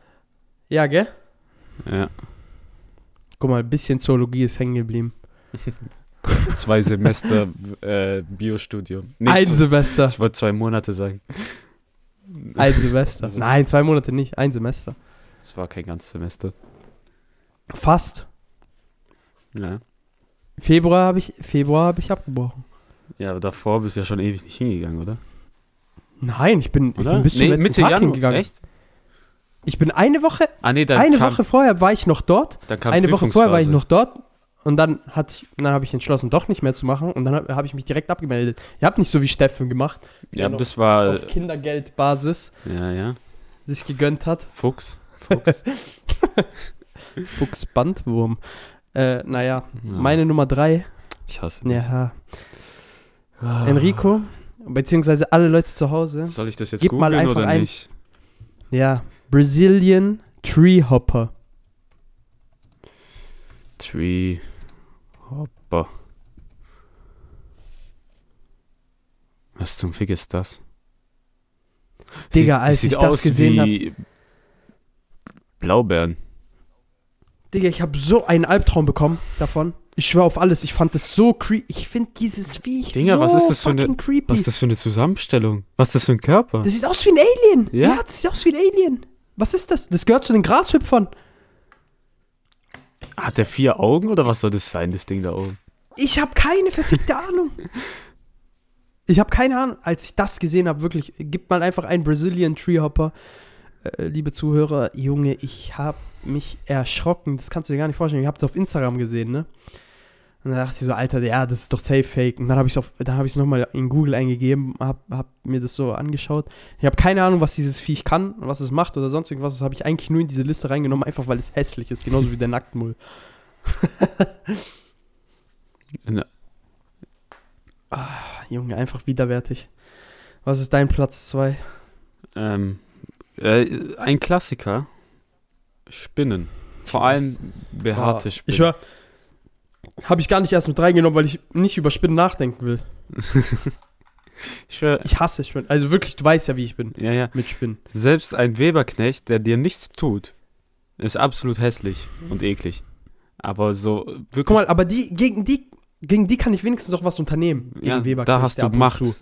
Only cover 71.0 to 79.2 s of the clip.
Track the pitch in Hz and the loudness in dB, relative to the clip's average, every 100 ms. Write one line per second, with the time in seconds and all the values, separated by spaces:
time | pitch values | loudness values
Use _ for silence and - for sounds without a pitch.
71 | _ _ _ _ _ _ _ _ _ _ | _ _ _ _ _ _ _ _ _ _
72 | _ - - 160 151 135 127 143 - 135 | _ -20 0 4 4 4 4 2 2 2
73 | 139 147 160 123 156 151 147 104 - - | 4 4 2 4 4 6 4 0 -4 -10
74 | - _ _ _ _ _ _ _ _ _ | -18 _ _ _ _ _ _ _ _ _
75 | _ - - _ _ _ 90 104 113 87 | _ -20 -20 _ _ _ 0 2 2 0
76 | 85 85 - - _ _ _ _ _ _ | -2 -4 -14 -20 _ _ _ _ _ _
77 | _ _ _ _ _ 190 185 170 170 143 | _ _ _ _ _ 0 0 0 -4 -2
78 | 143 202 - 170 165 196 - 170 147 - | 2 4 4 2 4 2 4 2 2 2
79 | 147 165 | 2 0